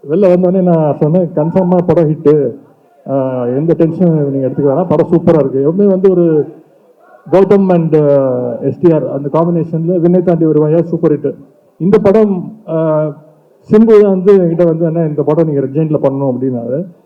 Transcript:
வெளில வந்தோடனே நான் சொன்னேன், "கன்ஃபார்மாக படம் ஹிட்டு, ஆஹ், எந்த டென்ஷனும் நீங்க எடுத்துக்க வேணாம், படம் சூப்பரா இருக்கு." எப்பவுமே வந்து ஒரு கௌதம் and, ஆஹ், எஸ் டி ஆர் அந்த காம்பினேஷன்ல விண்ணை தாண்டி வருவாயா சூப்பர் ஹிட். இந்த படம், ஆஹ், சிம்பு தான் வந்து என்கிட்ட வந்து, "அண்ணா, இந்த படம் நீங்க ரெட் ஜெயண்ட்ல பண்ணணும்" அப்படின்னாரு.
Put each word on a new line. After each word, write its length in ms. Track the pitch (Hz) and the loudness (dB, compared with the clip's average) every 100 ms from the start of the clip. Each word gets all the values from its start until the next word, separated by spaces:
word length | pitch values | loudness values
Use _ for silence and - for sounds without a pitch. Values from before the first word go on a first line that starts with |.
| 139 | -4
வெளில 120 | 165 | 0
வந்தோடனே 400 | 196 180 180 190 | 2 2 2 0
நான் 340 | 180 165 151 143 | 0 0 0 0
சொன்னேன், 340 | 151 175 170 | 0 0 -2
"கன்ஃபார்மாக 480 | - 156 190 180 180 175 | -2 -2 -2 0 0 0
படம் 220 | 165 156 | 0 0
ஹிட்டு, 460 | 151 143 151 127 113 - _ _ _ - | 0 2 2 0 -6 -20 _ _ _ -6
ஆஹ், 500 | 135 131 127 120 131 | -4 -4 -4 -4 -2
எந்த 180 | 165 160 | -2 0
டென்ஷனும் 500 | 165 165 180 156 143 | 0 0 0 0 -2
நீங்க 180 | 135 131 | -2 -4
எடுத்துக்க 180 | 127 | -2
வேணாம், 240 | 139 135 180 | -2 0 0
படம் 180 | 156 151 | 0 0
சூப்பரா 320 | 170 165 160 | 0 2 2
இருக்கு." 340 | 135 131 139 | 0 0 -2
எப்பவுமே 140 | 180 202 | 2 0
வந்து 240 | 190 190 | 2 2
ஒரு 360 | 180 170 156 135 - _ _ _ _ _ - - | 2 2 0 -2 -10 _ _ _ _ _ -20 -2
கௌதம் 420 | 170 196 202 190 | 2 4 2 2
and, 240 | 175 165 151 | 0 2 0
ஆஹ், 640 | 147 143 135 123 123 117 | 2 2 0 -2 -6 -4
எஸ் 200 | 139 - | -6 0
டி 120 | 175 | 2
ஆர் 180 | 156 127 | 2 -2
அந்த 180 | 135 143 | -6 -4
காம்பினேஷன்ல 680 | 151 170 170 160 165 165 180 | -2 0 -2 -4 -4 -2 0
விண்ணை 240 | 170 185 | 2 2
தாண்டி 240 | 180 165 160 | 0 0 0
வருவாயா 360 | 151 151 165 | 0 2 0
சூப்பர் 300 | 170 170 165 | -2 -2 -2
ஹிட். 220 | 143 143 - - _ _ _ | -2 -4 -8 -20 _ _ _
இந்த 200 | 165 214 | 0 2
படம், 600 | 202 214 208 185 143 - - | 2 2 2 -2 -8 -16 -8
ஆஹ், 480 | 165 160 151 151 143 - _ _ _ - | -4 -2 -2 -4 -8 -20 _ _ _ 0
சிம்பு 300 | 214 226 208 | 2 6 6
தான் 100 | 208 | 4
வந்து 280 | 190 185 196 | 2 2 2
என்கிட்ட 260 | 170 165 | 2 0
வந்து, 220 | 175 160 165 | 0 0 -2
"அண்ணா, 140 | 170 | -2
இந்த 220 | 160 147 | -2 -2
படம் 240 | 143 151 160 | 0 0 0
நீங்க 140 | 139 | -2
ரெட் 140 | 131 | -4
ஜெயண்ட்ல 240 | 139 160 151 | -4 -2 0
பண்ணணும்" 320 | 143 139 139 | -2 -2 -4
அப்படின்னாரு. 520 | 123 131 123 117 135 190 - | -4 -4 -6 -6 -8 -8 -16